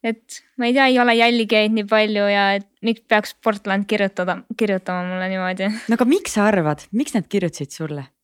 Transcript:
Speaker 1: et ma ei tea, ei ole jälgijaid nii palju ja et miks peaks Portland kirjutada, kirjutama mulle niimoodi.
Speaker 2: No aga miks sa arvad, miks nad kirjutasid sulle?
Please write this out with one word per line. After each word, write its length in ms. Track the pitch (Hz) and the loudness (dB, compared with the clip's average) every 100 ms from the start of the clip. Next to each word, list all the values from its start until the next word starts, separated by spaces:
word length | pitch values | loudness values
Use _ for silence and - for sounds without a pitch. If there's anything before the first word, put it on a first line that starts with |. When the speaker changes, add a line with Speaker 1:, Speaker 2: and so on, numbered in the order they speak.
Speaker 1:
et 400 | 226 226 _ - _ - | -4 -6 _ -20 _ -4
ma 140 | 240 | 0
ei 20 | |
tea, 160 | 254 269 | 4 4
ei 100 | 254 | 4
ole 180 | 247 233 | 4 4
jälgijaid 600 | 233 240 220 220 214 220 | 4 4 2 2 2 0
nii 80 | 202 | 2
palju 400 | 220 214 208 202 | 2 2 2 2
ja 220 | 202 196 | 2 2
et 120 | 196 202 _ | 0 -4 _
miks 240 | 220 226 _ | -4 -4 _
peaks 320 | 214 208 - | 0 0 -4
Portland 480 | 233 202 208 196 202 | -2 -2 -2 -2 0
kirjutada, 540 | 214 196 196 180 175 - 226 | 0 0 -2 -4 -4 -8 -4
kirjutama 480 | 214 190 185 180 180 | -2 -2 -4 -6 -6
mulle 240 | 185 185 | -6 -6
niimoodi. 400 | 190 185 185 196 220 | -4 -4 -4 -4 -4
Speaker 2:
No 160 | - 233 | -4 0
aga 100 | 240 | 2
miks 240 | 359 - | 0 0
sa 160 | 220 208 | 0 2
arvad, 380 | 202 151 147 - | 2 0 -4 -6
miks 240 | 214 294 | -6 -2
nad 160 | - - | -4 -2
kirjutasid 480 | 202 180 - 139 - | -2 -4 -6 -12 -10
sulle? 320 | 156 147 135 _ | -8 -8 -12 _